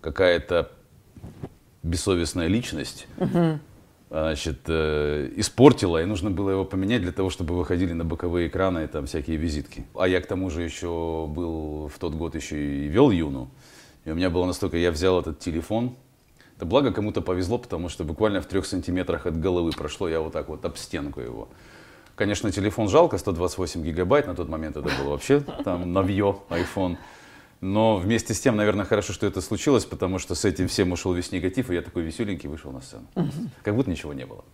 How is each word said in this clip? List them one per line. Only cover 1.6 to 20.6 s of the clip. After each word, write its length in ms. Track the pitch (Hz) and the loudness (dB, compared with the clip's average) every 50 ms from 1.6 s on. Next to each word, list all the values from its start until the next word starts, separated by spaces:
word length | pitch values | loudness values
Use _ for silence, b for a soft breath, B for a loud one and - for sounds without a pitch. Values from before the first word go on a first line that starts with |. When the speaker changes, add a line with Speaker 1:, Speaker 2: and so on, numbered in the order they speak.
| _ _ _ _ - | _ _ _ _ -4
Speaker 1:
бессовестная 640 | 82 85 82 - 101 95 85 85 80 - 90 82 | -2 -2 0 2 2 2 4 2 0 0 0 2
личность, 600 | 82 95 117 123 - - 76 67 - - - - - - | 2 2 2 0 -2 -6 -6 -8 -8 -10 -14 -18 -16 -4
Speaker 2:
Мгм. 420 | - 185 - - 170 170 165 156 147 - - - - - _ _ _ _ - | -2 -2 2 4 4 4 4 2 0 -6 -12 -20 -20 -20 _ _ _ _ -6
Speaker 1:
значит, 520 | - 80 78 80 80 76 - 85 71 - - - | -2 0 0 0 0 -2 -2 -4 -4 -4 -2 0
э, 600 | 80 80 78 78 76 76 73 73 76 76 71 - - | 2 2 2 2 2 2 2 2 0 0 -2 -4 -4
испортила, 640 | 85 107 - - - 123 147 120 - - 90 82 80 | -4 -4 -4 4 8 8 8 8 8 2 2 2 2
и 40 | 82 | 0
нужно 260 | 95 107 92 85 107 | 0 -2 -2 -2 -2
было 180 | 95 85 101 98 | -2 0 0 0
его 140 | 95 95 95 | 0 0 -2
поменять 360 | - - 95 95 98 120 123 | -2 -2 -2 0 0 0 0
для 100 | 90 90 | 0 -2
того, 180 | 87 - 95 92 | -2 0 -2 -2
чтобы 260 | 87 - 92 78 87 | 0 -2 -4 -2 0
выходили 380 | 90 87 82 92 87 95 87 85 | -2 0 0 0 0 0 0 0
на 120 | 82 82 | -2 -2
боковые 420 | 80 82 80 - 87 85 87 85 | -4 -4 -2 -2 -2 0 0 0
экраны 400 | 80 - 87 95 95 90 82 80 | 0 0 0 0 2 0 -2 -4
там 180 | 76 - 78 71 | -4 -6 -6 -6
всякие 320 | 69 - 80 73 80 80 | -4 -6 -6 -2 -2 -2
визитки. 460 | 78 80 85 76 73 69 - - - - - - | -2 -2 -2 -2 -4 -6 -8 -12 -14 -14 -12 -4
А 120 | - 92 | 0 2
я 140 | 92 92 90 | 2 2 2
к 40 | 85 | 0
тому 240 | - 104 92 95 92 | -2 -4 -2 -2 -2
же 120 | 85 87 | -2 -4
ещё 640 | 85 82 78 - - 85 85 82 82 82 80 80 80 | -4 -4 -6 -6 -6 -4 -4 -2 -2 -2 -2 -2 -4
был 600 | 78 76 78 87 85 82 80 78 76 76 76 76 | -4 -4 -4 -4 -4 -4 -4 -6 -6 -6 -6 -8
в 120 | 76 73 - | -10 -8 -6
тот 140 | - 85 76 | -6 -4 -4
год 200 | 78 82 82 78 | -4 -4 -4 -6
ещё 200 | 78 73 - 78 | -8 -8 -6 -6
и 320 | 76 73 71 71 69 71 | -4 -4 -2 -2 -4 -4
вёл 240 | 73 76 107 143 139 | 0 6 6 8 8
«Юну», 360 | 101 85 80 73 67 67 64 65 B B B B B B B B B B _ | 6 4 0 -2 -4 -6 -8 -12 B B B B B B B B B B _
и 60 | 80 | -6
у 40 | 78 | -2
меня 140 | 85 92 90 | 0 0 2
было 160 | 82 90 87 | 2 2 2
настолько, 320 | 90 87 - 101 90 82 | 2 0 -2 -4 -2 0
я 140 | 85 85 87 | 2 2 2
взял 280 | 82 76 87 92 92 90 | 2 2 4 4 4 4
этот 200 | 80 85 76 - | 2 -2 -8 -6
телефон, 560 | - 92 78 82 85 - 107 113 120 123 127 - _ _ _ _ _ _ _ B B B B - | -6 -4 -4 -4 -4 -2 -2 -2 -2 -2 -4 -10 _ _ _ _ _ _ _ B B B B -10
да 60 | - | -4
благо 260 | 82 98 139 147 123 | 2 4 4 4 4
кому-то 300 | 90 110 104 107 - 107 | 0 0 -2 -2 -2 -2
повезло, 360 | 87 90 92 90 92 87 117 | -2 0 0 0 0 0 -2
потому 320 | 123 - - 95 82 87 85 | -2 -2 -6 -6 -6 -6 -6
что 140 | - - 87 | -6 -6 -6
буквально 360 | 73 - - 107 110 101 92 | -6 0 2 2 2 2 0
в 60 | 80 | -4
трёх 200 | - 92 95 90 | -2 -2 -2 -2
сантиметрах 600 | - - 92 87 - 90 90 90 - 82 82 - | -2 -4 -4 -2 -2 -2 -2 0 0 -2 -2 -2
от 80 | 87 80 80 78 | -2 -2 0 0
головы 280 | 95 90 90 85 82 | 2 2 2 2 0
прошло, 360 | 76 - 73 76 - - 98 85 | -2 -2 -6 -8 -6 -4 -4 -2
я 100 | 80 82 | -2 -2
вот 100 | 78 78 | -2 -2
так 160 | 78 80 71 | -4 -6 -6
вот 180 | - 78 71 | -6 -10 -8